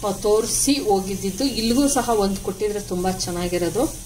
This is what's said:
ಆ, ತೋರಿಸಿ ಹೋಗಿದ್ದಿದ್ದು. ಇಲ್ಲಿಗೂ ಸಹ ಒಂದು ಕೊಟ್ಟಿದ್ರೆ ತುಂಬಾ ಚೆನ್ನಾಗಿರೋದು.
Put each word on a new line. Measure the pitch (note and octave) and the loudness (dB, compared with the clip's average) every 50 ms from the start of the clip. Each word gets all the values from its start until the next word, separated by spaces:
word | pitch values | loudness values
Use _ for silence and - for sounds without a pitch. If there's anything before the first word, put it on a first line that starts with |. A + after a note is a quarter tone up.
| - | -2
ಆ, | G#3 | -4
ತೋರಿಸಿ | G3 - - G#3 G#3 A3 A3+ - - - - C4+ C#4+ | -4 0 2 4 4 4 2 0 -2 0 2 2 2
ಹೋಗಿದ್ದಿದ್ದು. | C#4 - G#3 G3 F#3+ F#3+ F#3+ G3 F#3 - G3 F#3 - C4+ | 2 4 2 2 2 2 -2 -6 -4 -4 -4 -2 0 -2
ಇಲ್ಲಿಗೂ | C#4 A3+ A3 A3 A#3 A#3+ C4+ C#4+ | -2 0 0 0 2 2 4 4
ಸಹ | C4+ C#4 C4 A#3 A3+ | 4 2 0 2 2
ಒಂದು | A#3 G#3+ G3 G3 G3 F#3+ - | 2 2 2 2 0 -2 -4
ಕೊಟ್ಟಿದ್ರೆ | G#3 F#3+ - A3 G#3 G#3 G#3 | -6 -4 -2 -4 -2 -2 -4
ತುಂಬಾ | F#3+ - F#3 F3+ F3+ F#3 | -6 -4 -4 0 0 0
ಚೆನ್ನಾಗಿರೋದು. | F#3 F#3 - F3+ F3 F3 F3+ F3 F3 F3 F3 E3 D#3+ G#3 C#4 D#4+ - - - | 0 -2 -4 -4 -4 -4 -2 -2 0 0 0 0 0 0 -2 -2 -2 -10 -14